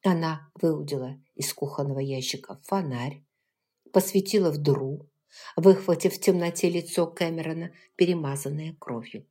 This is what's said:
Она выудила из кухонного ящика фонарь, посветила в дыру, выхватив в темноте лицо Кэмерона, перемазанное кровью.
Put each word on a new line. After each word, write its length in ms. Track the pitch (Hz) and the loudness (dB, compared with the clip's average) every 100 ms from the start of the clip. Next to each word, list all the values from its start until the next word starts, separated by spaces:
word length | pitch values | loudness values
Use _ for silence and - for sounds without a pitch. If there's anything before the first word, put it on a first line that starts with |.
Она 460 | 196 175 165 156 - | 2 2 0 -4 -10
выудила 600 | - 170 151 147 143 127 139 _ | -2 0 0 -2 -6 -6 -10 _
из 180 | - 135 | -8 -8
кухонного 460 | - 139 - 143 135 | -6 -8 -4 -4 -2
ящика 600 | 139 135 131 131 - - | -4 -4 -4 -8 -10 -18
фонарь, 600 | - 196 165 123 127 147 _ _ _ _ _ _ _ | -4 -2 -2 -6 -8 -10 _ _ _ _ _ _ _
посветила 580 | 185 185 196 196 214 175 | 2 4 0 2 2 2
в 80 | 147 | 0
дыру, 500 | 147 131 135 147 - _ _ - - - | 2 0 0 -8 -12 _ _ -20 -10 4
выхватив 580 | 175 190 - 170 190 | 6 6 4 2 2
в 60 | - | 0
темноте 480 | - 180 170 170 175 | 2 2 2 0 0
лицо 380 | 170 165 - 165 | 0 -2 -2 -2
Кэмерона, 680 | 170 170 165 160 165 170 - _ - | 0 -4 -2 -4 -6 -8 -12 _ 2
перемазанное 800 | 175 175 147 139 139 147 156 160 | 2 2 -2 -4 -4 -6 -8 -12
кровью. 480 | - 117 113 110 - | -10 -10 -8 -16 -18